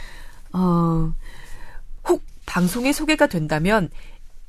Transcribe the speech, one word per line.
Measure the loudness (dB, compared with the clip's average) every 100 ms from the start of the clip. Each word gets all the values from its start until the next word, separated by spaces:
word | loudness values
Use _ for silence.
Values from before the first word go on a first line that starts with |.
| -12 -12 -14 -14 -6
어, | 0 4 4 4 4 2 0 -4 -12 -10 -8 -8 -8 -10 -4 0
혹 | 0 0 -14 -6
방송에 | 2 2 2 0
소개가 | 2 2 4 4
된다면 | 2 0 2 4 4 2 -4 -12 -14 -14 -16